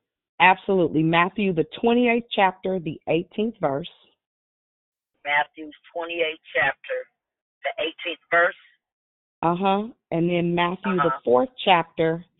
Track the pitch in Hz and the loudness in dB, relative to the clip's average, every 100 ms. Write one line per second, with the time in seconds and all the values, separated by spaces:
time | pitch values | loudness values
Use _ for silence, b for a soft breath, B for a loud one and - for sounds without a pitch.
0 | _ _ _ - 175 190 - 190 165 151 | _ _ _ 4 4 4 0 0 2 2
1 | 160 170 180 - 196 160 156 - 233 240 | 2 2 2 0 -2 -2 -4 -2 0 2
2 | 240 233 233 - 190 180 190 185 156 - | 2 0 -2 0 0 0 -6 -6 -6 -10
3 | - 160 180 - 220 - 156 139 170 - | -4 -4 -4 -6 -6 -4 -4 -4 -8 -16
4 | _ _ _ _ _ _ _ _ _ _ | _ _ _ _ _ _ _ _ _ _
5 | _ _ 143 147 147 - 151 - - 170 | _ _ -4 -2 -2 -6 -18 -18 -14 -10
6 | 165 170 160 160 - 170 143 - - 127 | -8 -4 -4 -4 -6 -2 -2 -2 -8 -10
7 | - _ _ _ _ _ - - 165 - | -10 _ _ _ _ _ -8 -6 -6 -6
8 | 175 156 _ 170 180 - _ _ _ _ | -10 -12 _ 2 2 0 _ _ _ _
9 | _ _ _ _ 165 175 196 196 220 - | _ _ _ _ -2 0 0 0 -2 -12
10 | _ 165 170 175 175 175 175 185 202 185 | _ -2 0 0 0 0 0 -2 -4 -2
11 | 170 - - 247 262 - - 175 165 - | 0 -2 2 2 2 -2 2 2 2 -2
12 | 160 170 - | -2 -2 -8